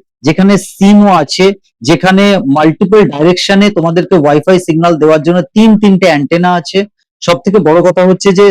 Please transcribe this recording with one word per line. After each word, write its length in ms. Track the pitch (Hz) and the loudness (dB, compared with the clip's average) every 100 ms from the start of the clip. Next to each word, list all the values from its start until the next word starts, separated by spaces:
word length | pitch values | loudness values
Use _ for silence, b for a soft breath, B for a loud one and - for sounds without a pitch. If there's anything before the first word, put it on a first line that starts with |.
| _ _ | _ _
যেখানে 360 | 135 160 196 196 | -4 0 0 0
সিমও 540 | - - 196 208 202 | -4 -2 2 4 2
আছে, 320 | 175 143 - 190 202 _ - | 0 -2 -2 -2 -2 _ -8
যেখানে 560 | 117 165 185 190 202 196 | -2 -2 0 0 0 0
মাল্টিপল 640 | 135 147 160 156 185 214 160 | -2 0 0 0 0 0 0
ডাইরেকশনে 640 | 139 170 180 - 196 208 | 0 -2 -2 -2 0 0
তোমাদেরকে 460 | 185 165 170 170 180 | -2 -2 -2 -2 0
ওয়াইফাই 440 | 147 147 185 185 | 0 0 0 -2
সিগন্যাল 340 | 175 160 170 160 | -2 -2 -2 0
দেওয়ার 240 | 151 156 | 0 0
জন্য 160 | 151 180 | 0 -2
তিন 380 | - 214 220 208 | -2 0 2 2
তিনটে 260 | 208 190 185 | 2 2 0
অ্যান্টেনা 440 | 147 135 170 180 | 0 -2 -2 -2
আছে। 260 | 175 170 190 208 _ _ - | -2 -4 -6 -6 _ _ -10
সব 160 | - 170 202 | -6 -4 -2
থেকে 120 | 202 | 0
বড় 200 | 151 170 | 2 2
কথা 240 | 180 180 185 | 2 0 0
হচ্ছে 260 | 185 202 | 0 0
যে 140 | 185 202 | 2 2